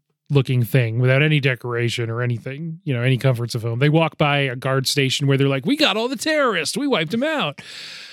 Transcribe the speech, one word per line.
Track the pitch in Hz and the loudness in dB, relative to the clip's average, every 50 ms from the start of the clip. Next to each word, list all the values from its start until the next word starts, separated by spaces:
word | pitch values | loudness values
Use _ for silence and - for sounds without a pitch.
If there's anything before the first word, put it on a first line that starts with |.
| _ _ _ _ _ _ | _ _ _ _ _ _
looking | 147 143 127 - 131 123 120 | 2 2 2 2 2 0 0
thing | 104 - 135 123 113 110 120 | 2 2 2 2 2 0 0
without | 127 127 131 135 151 | 2 4 4 4 4
any | 156 156 147 | 4 2 2
decoration | 123 139 127 - - 123 120 117 120 117 113 - 120 113 | 2 0 -2 -2 -4 -8 -4 -2 -2 -2 -2 -4 -4 -4
or | 113 117 | -4 -4
anything, | 123 120 120 113 - 131 135 143 165 165 160 165 _ | -2 -2 -2 -4 -6 -10 -12 -10 -10 -12 -12 -10 _
you | 156 135 | -4 -2
know, | 117 | 0
any | 120 131 131 117 | 2 2 2 4
comforts | - 135 127 113 120 113 - | 2 2 2 2 -2 -6 -6
of | 120 104 | -6 -4
home. | 117 113 120 | -4 -2 2
They | 139 151 | 2 4
walk | 147 160 165 156 - | 4 4 2 2 0
by | _ 160 147 143 143 | _ 0 2 2 2
a | 139 135 123 | 0 -2 -4
guard | 131 127 135 135 135 131 | -4 -2 0 0 0 0
station | - - 143 139 131 123 - 143 | 0 0 0 0 0 0 0 2
where | 139 139 | 2 2
they're | 131 139 139 | 4 4 2
like, | 139 139 123 | 2 0 0
"We | 185 277 | -2 0
got | 302 311 226 190 214 | 2 2 0 2 0
all | 226 247 | -2 -4
the | 277 | -4
terrorists. | 214 - 302 311 302 285 247 208 175 151 - - - | -4 -2 0 0 2 2 2 0 0 -2 -4 -4 -4
We | 277 | -2
wiped | 285 247 160 165 156 | 0 0 0 0 -2
them | 196 233 262 | -2 -2 -2
out." | 311 320 285 202 151 139 - - - - - - - - - - - | -2 -2 -2 -2 -4 -6 -8 -16 -18 -18 -16 -16 -16 -16 -18 -18 -20